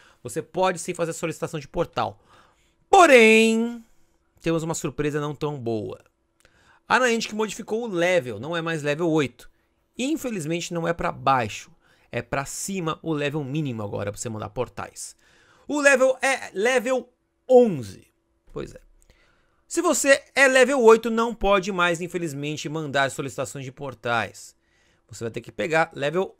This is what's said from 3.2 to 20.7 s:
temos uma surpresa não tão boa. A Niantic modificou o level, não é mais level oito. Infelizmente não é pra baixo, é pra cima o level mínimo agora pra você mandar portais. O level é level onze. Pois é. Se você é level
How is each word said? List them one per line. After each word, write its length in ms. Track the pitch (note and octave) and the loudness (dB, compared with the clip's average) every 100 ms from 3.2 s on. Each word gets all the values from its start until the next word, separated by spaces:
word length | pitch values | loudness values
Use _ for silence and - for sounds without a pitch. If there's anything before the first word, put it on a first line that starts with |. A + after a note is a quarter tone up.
| A3 A3 A3 A3+ A#3 A#3 A3+ _ _ _ _ _ | 8 8 6 2 -2 -6 -16 _ _ _ _ _
temos 240 | E3 E3 | -4 -2
uma 100 | D#3+ | -4
surpresa 460 | D#3+ D#3+ C3 D3+ D3 | -6 -6 -4 -4 -4
não 160 | D3 D3 | -6 -6
tão 240 | D3+ D3 | -8 -6
boa. 400 | A#2 A2 G#2 - _ _ _ _ _ _ _ _ - | -6 -6 -6 -12 _ _ _ _ _ _ _ _ 0
A 120 | A3+ | 2
Niantic 340 | B3+ A3+ - | 2 0 -4
modificou 500 | G#3 G#3+ - G3+ A3 | -6 -6 -8 -8 -6
o 40 | A#3+ | -4
level, 520 | F3 E3+ F3+ B2 G#2 | -2 2 0 0 -6
não 160 | C#3 E3+ | -8 -6
é 60 | |
mais 200 | E3 E3 | -4 -4
level 280 | D3 D3 E3+ | -4 -2 0
oito. 420 | D#3 C#3+ - - _ _ _ _ - | 0 0 -4 -20 _ _ _ _ -8
Infelizmente 760 | C4 D#4+ B3+ G#3 D3+ E3+ E3+ | -4 -4 -6 -6 -4 -6 -6
não 140 | E3+ E3 | -4 -4
é 60 | |
pra 180 | E3+ F3+ | -4 -6
baixo, 580 | C3+ C3+ C3+ A2 - - _ _ _ _ | -4 0 0 -2 -8 -16 _ _ _ _
é 120 | A#2+ | -12
pra 240 | - C3+ C#3 | -6 -6 -6
cima 520 | - - F#3+ D#3+ D#3 | -10 -8 -6 -6 -6
o 80 | E3 | -6
level 320 | D3+ C#3+ D3+ | -4 -4 -4
mínimo 400 | C3+ D3+ D3 A2+ | -6 -4 -4 -6
agora 260 | G#2 A2 G2+ | -8 -6 -8
pra 80 | G2+ | -8
você 120 | A#2+ | -10
mandar 220 | A2 A2 | -8 -8
portais. 640 | B2+ A#2+ - - - - - _ _ _ _ - | -8 -8 -8 -14 -14 -18 -18 _ _ _ _ -4
O 140 | D4 | 2
level 360 | C#4 C4 C4 C4 | 4 6 4 2
é 280 | C4 B3 G3 | -2 -2 -4
level 580 | F#3+ A#3 B3+ A3+ B3+ - _ _ _ - | -4 0 0 0 -2 -4 _ _ _ 6
onze. 580 | B3+ A#3 D3+ G2+ - - _ _ _ - | 6 8 2 -8 -16 -20 _ _ _ -18
Pois 200 | - - | -14 -14
é. 60 | - _ _ _ _ _ _ _ _ _ | -16 _ _ _ _ _ _ _ _ _
Se 140 | - | -2
você 420 | E4+ C#4+ C#4 C#4 - | 0 2 4 4 2
é 140 | B3+ C4+ | 2 4
level 340 | C4 B3 | 6 4